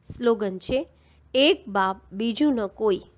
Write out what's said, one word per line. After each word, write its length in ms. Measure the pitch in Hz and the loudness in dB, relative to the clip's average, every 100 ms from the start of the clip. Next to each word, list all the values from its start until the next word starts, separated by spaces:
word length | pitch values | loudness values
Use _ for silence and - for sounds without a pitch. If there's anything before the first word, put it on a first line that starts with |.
સ્લોગન 540 | - - 240 226 208 185 | -14 -2 0 0 -2 -6
છે, 300 | - 175 180 _ _ _ _ | -4 -4 -4 _ _ _ _
એક 300 | 254 285 359 - | 2 4 2 -2
બાપ 460 | 202 190 190 - | -2 -2 -4 -12
બીજું 400 | 196 233 220 302 | -6 -4 2 2
ન 140 | 247 202 | 2 -4
કોઈ. 340 | - 214 185 - | -2 0 0 -4